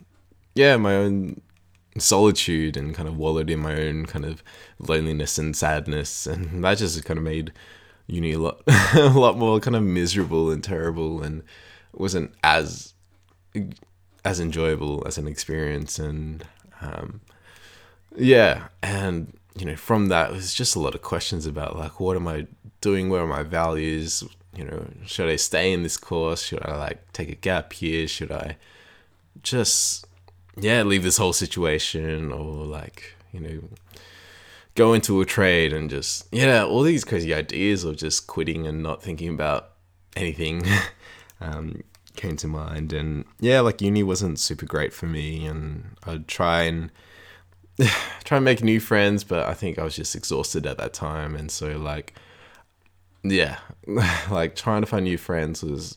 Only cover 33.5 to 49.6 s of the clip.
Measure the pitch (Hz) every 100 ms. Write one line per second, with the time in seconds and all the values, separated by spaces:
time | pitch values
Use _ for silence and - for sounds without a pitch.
33.5 | 80 80 - - - - - - - -
34.5 | - - - 117 113 107 98 92 - 95
35.5 | 87 80 78 76 69 - - - 120 135
36.5 | 120 98 120 151 156 - 95 82 78 76
37.5 | 69 101 98 85 76 78 - - - 78
38.5 | 80 78 78 80 - 98 78 85 76 76
39.5 | 69 - _ _ _ _ - 87 71 78
40.5 | 85 92 101 90 - - - - - 82
41.5 | 78 78 - - _ _ - 95 76 78
42.5 | 78 78 78 78 76 78 73 - - 117
43.5 | 131 120 - 101 104 98 92 98 76 -
44.5 | 78 78 76 73 - 85 78 76 78 78
45.5 | 78 76 76 - - - 80 78 - 87
46.5 | 85 82 82 82 - - - - - _
47.5 | _ _ - 120 - - - - 143 131
48.5 | 117 110 110 - 107 101 101 - 87 -
49.5 | 90